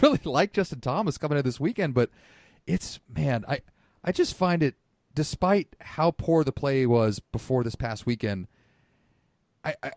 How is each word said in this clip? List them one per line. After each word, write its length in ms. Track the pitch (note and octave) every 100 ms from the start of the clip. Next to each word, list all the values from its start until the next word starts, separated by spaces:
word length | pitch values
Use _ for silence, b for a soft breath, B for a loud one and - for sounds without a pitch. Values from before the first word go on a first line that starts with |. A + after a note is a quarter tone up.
really 180 | D4 C#4
like 280 | E3+ C3+ G3+
Justin 280 | - F#3 C3
Thomas 360 | B2 D3 G#3 -
coming 220 | D3+ D3
in 60 |
this 160 | B2+ A#2
weekend. 340 | D3+ A#3+ E3+
But 160 | B2 A#2+ b b b b b -
it's, 320 | F3+ - - -
man, 300 | A#2+ D3 A#2+ G#2+
I, 120 | C#3+ - _ _ _
I 60 | -
just 220 | F#3 F4 -
find 260 | F#3 E3+
it, 100 | D3 - _ _ _
despite 600 | - D3+ - F3+ G3+ D#3+ -
how 300 | - - E3
poor 340 | - - D#3+
the 80 | C#3
play 320 | - C#3+ C3+
was 340 | B2 A#2 A2 G2+
before 460 | - A2+ - B2+
this 100 | A#2
past 300 | - A#2+ A2
weekend, 420 | - A#2 A2 G2 F2 _ _ _ _ _ _ _ _ _ _ _
I, 100 | D#3 -
I, 80 | -